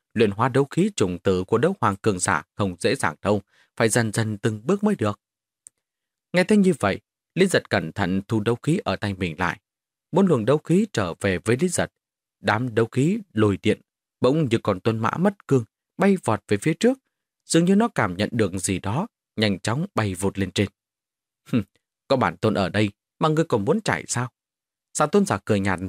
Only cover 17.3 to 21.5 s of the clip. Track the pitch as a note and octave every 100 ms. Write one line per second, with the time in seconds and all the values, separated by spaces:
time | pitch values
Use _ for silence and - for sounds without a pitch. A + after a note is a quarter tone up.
17.3 | _ _ E3 F3 G3+ A#3 - G#2+ F2 G#2
18.3 | A#2+ G2+ F#2+ - F#2 G2 A#2+ A3 _ _
19.3 | - G#2+ F#2+ - B2 F3 - G#2+ F2+ G2
20.3 | F#2 F#2+ - G2+ - _ _ _ _ _
21.3 | _ _